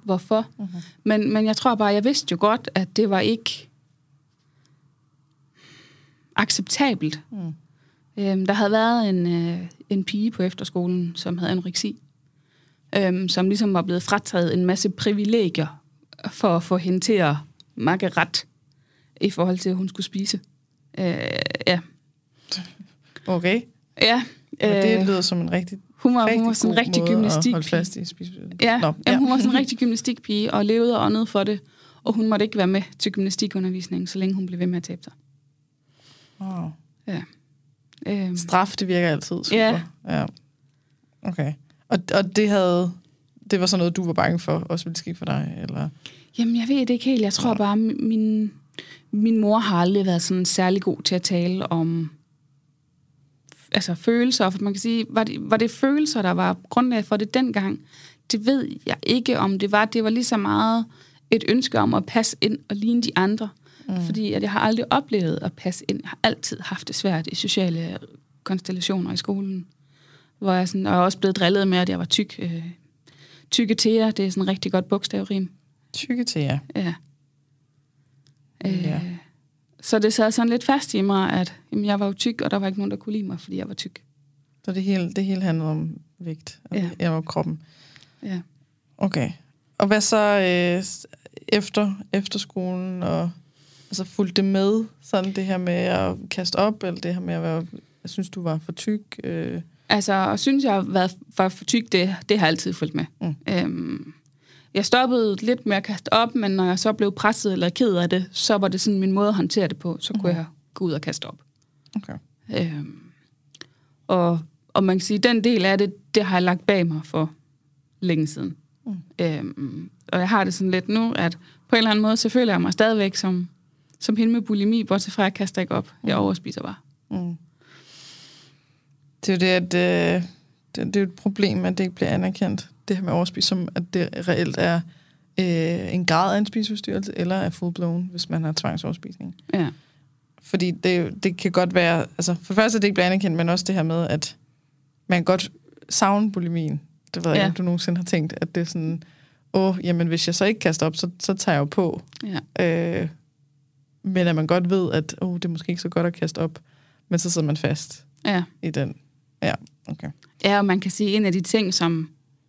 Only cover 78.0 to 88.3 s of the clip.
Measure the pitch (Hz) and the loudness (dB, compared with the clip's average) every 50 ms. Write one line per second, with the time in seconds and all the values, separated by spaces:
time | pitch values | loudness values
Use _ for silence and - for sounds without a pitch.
78 | _ _ _ _ _ _ _ _ _ _ _ _ - 196 190 180 180 151 - - | _ _ _ _ _ _ _ _ _ _ _ _ -4 -2 -2 0 -2 -2 -2 -2
79 | 180 180 175 175 - _ _ _ _ _ _ _ _ _ _ _ - - - 220 | -4 -6 -8 -12 -14 _ _ _ _ _ _ _ _ _ _ _ -4 0 2 2
80 | 208 214 214 - 220 220 220 - 233 233 233 247 247 - 269 277 277 - - 202 | 4 2 4 4 2 4 4 2 2 2 2 0 2 2 0 0 0 -2 -2 0
81 | 190 196 196 190 190 - - 185 180 175 - - - _ - 208 208 208 202 202 | 2 2 2 2 2 2 2 0 -2 -2 -6 -12 -14 _ -6 -4 0 0 0 0
82 | 202 196 196 - - 233 220 226 - - - 202 196 190 185 208 202 196 208 190 | 0 -2 -2 -2 -2 -2 -2 -2 -2 -2 -2 -2 -2 -2 -2 -4 -4 -4 -6 -6
83 | - 220 214 214 202 190 185 170 - - 190 190 190 - 196 - - 185 - - | -6 -6 -6 -4 -4 -6 -8 -10 -10 -10 -8 -8 -8 -8 -10 -12 -12 -12 -14 -16
84 | - _ _ _ _ _ _ _ _ _ _ _ _ - 180 196 190 196 196 190 | -20 _ _ _ _ _ _ _ _ _ _ _ _ -6 -4 -2 0 0 0 0
85 | 175 175 - 190 196 196 196 185 190 180 165 160 156 156 156 156 160 160 - - | 0 0 -2 -2 -2 0 0 0 0 0 0 0 0 0 -2 -2 -2 -4 -6 -10
86 | - _ _ _ 180 170 156 160 - - - - _ - - 208 185 170 170 - | -16 _ _ _ -10 -10 -10 -10 -12 -18 -20 -20 _ -6 -4 -4 -4 -4 -4 -2
87 | 170 170 160 160 165 165 - 160 151 160 160 156 - - _ _ - - - - | -2 -2 0 -2 -4 -4 -4 -4 -2 -2 -4 -8 -10 -18 _ _ -20 -20 -20 -20
88 | - _ _ _ - 208 | -20 _ _ _ -10 -8